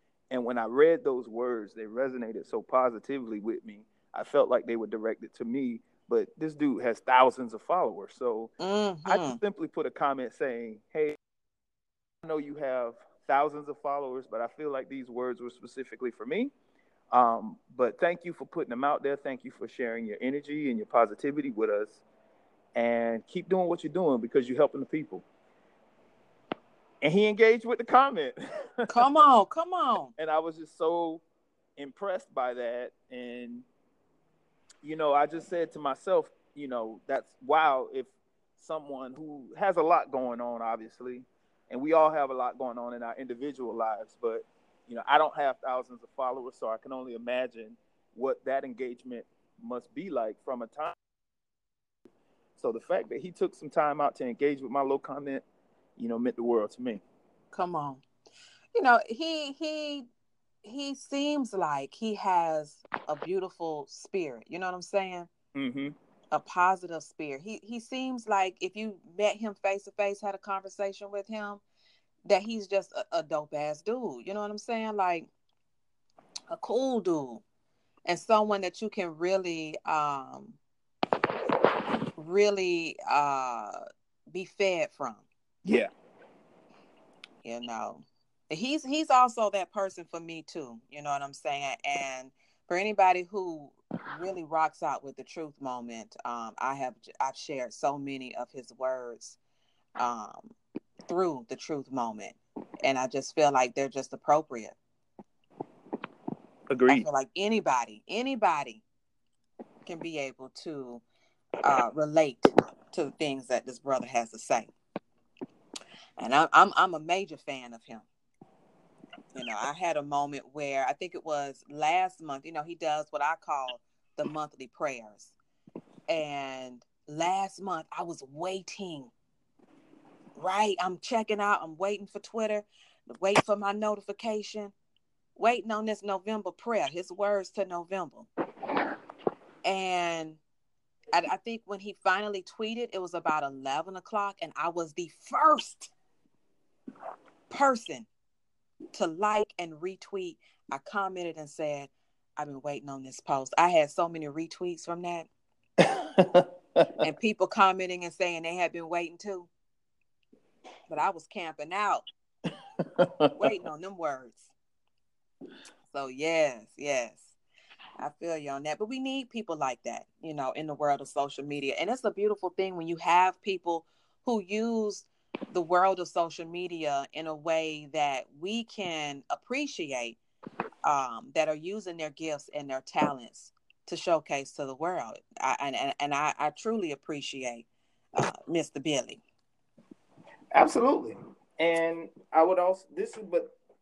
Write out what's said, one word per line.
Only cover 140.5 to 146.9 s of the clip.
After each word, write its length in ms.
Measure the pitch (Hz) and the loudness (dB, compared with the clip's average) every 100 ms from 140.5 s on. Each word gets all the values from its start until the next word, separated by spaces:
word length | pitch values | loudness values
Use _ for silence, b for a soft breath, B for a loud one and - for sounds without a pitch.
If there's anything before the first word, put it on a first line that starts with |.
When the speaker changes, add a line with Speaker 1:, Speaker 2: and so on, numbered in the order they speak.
| _ _ _ _ _ - | _ _ _ _ _ 0
Speaker 2:
I, 100 | 170 151 | 0 2
I 60 | 185 | -2
think 240 | - 226 - | -4 -10 -8
when 140 | 196 | -10
he 180 | 202 190 | -10 -4
finally 400 | 190 185 208 202 | 0 2 0 -6
tweeted, 460 | 180 - 220 226 233 | -8 -6 -4 -4 -6
it 80 | 190 | -6
was 120 | 180 | -6
about 300 | 170 160 156 | -4 0 0
eleven 520 | 143 135 135 139 165 185 | -2 -6 -4 -4 -4 -10
o'clock, 420 | - 214 202 196 | -6 -2 -2 -4
and 100 | 160 143 | -10 -4
I 140 | 160 | -4
was 240 | 170 165 | -2 -4
the 180 | 160 170 - - | -6 -10 -12 -6
first 600 | - 311 294 - - - _ _ _ _ _ _ _ _ _ - | 4 6 6 2 -14 -20 _ _ _ _ _ _ _ _ _ -20